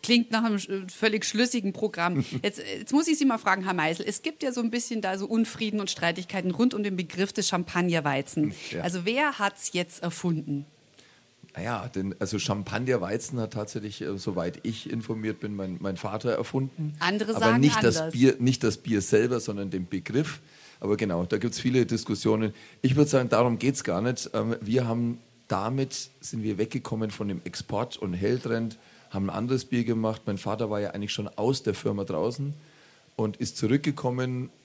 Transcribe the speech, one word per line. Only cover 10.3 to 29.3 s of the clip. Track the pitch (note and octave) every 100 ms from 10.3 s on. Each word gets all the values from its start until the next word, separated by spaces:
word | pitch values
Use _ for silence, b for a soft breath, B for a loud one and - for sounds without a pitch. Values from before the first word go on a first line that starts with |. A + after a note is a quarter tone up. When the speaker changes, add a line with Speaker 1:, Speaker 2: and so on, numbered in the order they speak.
| D#3 D#3 C#3+ C#3+ _ _ b b b b _ -
Speaker 2:
Naja, | - G#2 A#2 B2+
denn, | F#2+ G2 F#2
also | G2 G#2
Champagnerweizen | - G2+ F#2+ A2 B2+ B2 F2+ A2 - B2
hat | A2
tatsächlich, | A2 G#2+ A2+ G#2+ -
äh, | G2 G2
soweit | G#2+ F2 E2+ -
ich | - A2+ -
informiert | A#2 A2 A2 G#2+ G2+
bin, | G#2
mein, | G#2 F#2+ F2
mein | G2 F#2
Vater | G2+ G#2 B2
erfunden. | A2 A2+ C3 C3+ - D3+ D3
Speaker 1:
Andere | F3 G3+ G#3+
Speaker 2:
Aber | A3
Speaker 1:
sagen | A3 A3+
Speaker 2:
nicht | C#3+ -
das | A#2 -
Speaker 1:
anders. | D#3+
Speaker 2:
Bier, | B2+ C3 -
nicht | A#2+ B2+
das | A#2 -
Bier | - G#2
selber, | F#2+ G#2+ A#2+ B2
sondern | - G2+ G2
den | F#2 F2+
Begriff. | G2 - A2+ D#3 - B B B B
Aber | G2+ G#2
genau, | G#2+ E2+
da | F2 G#2
gibt's | A#2+ -
viele | B2 B2+ -
Diskussionen. | A2+ - G#2 A2 A2 A2 B B B
Ich | C3
würd | C3+ D3
sagen, | C3+ B2
darum | A2+ B2 A2+
geht's | B2 C3
gar | - F2
nicht. | A#2+ A#2+ -
Ähm, | A2 A2 A#2
wir | G#2 B2
haben | A#2+ A#2 A#2 A#2+ - _ _
damit | F#2+ G#2+ C3 C3+ - - _
sind | - A#2
wir | G#2+ G2
weggekommen | A2 C3 - A2 A2
von | - G2+
dem | F2+
Export | - - - G2+ B2 -
und | G2
Helltrend, | F2+ G2+ B2 A#2+ A#2 A2+ - B B B
haben | G2
ein | G2